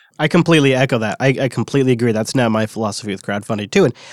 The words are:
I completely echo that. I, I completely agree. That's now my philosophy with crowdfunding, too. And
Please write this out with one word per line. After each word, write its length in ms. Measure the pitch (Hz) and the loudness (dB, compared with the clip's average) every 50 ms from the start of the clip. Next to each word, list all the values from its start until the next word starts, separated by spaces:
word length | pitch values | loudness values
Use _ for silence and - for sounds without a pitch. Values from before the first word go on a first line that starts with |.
| _ _ _ - | _ _ _ -4
I 100 | 151 151 | -2 2
completely 460 | - 175 156 165 165 156 139 135 131 | 2 2 4 4 4 4 4 4 2
echo 240 | 127 135 131 131 113 | 2 2 0 0 -2
that. 180 | 110 104 98 - | -2 -4 -4 0
I, 100 | 135 135 131 - | 0 0 0 0
I 80 | 135 127 | -2 -4
completely 440 | - 123 110 - - 139 131 131 | -2 -4 -4 -2 0 0 2 2
agree. 200 | 127 113 120 120 | 2 2 0 0
That's 220 | 107 107 110 - - | 0 -2 -4 -2 0
now 140 | 135 120 113 | 0 0 2
my 160 | 110 110 110 | 0 0 -2
philosophy 440 | 107 - 107 113 104 98 - 113 107 | -4 -4 -6 -6 -6 -6 -8 -8 -10
with 120 | 95 95 | -10 -8
crowdfunding, 480 | - - 101 104 101 - 113 104 104 101 | -8 -6 -6 -6 -6 -6 -6 -6 -6 -2
too. 140 | - 196 180 | 0 2 2
And 100 | 131 - - - - | 2 0 -4 -14 -20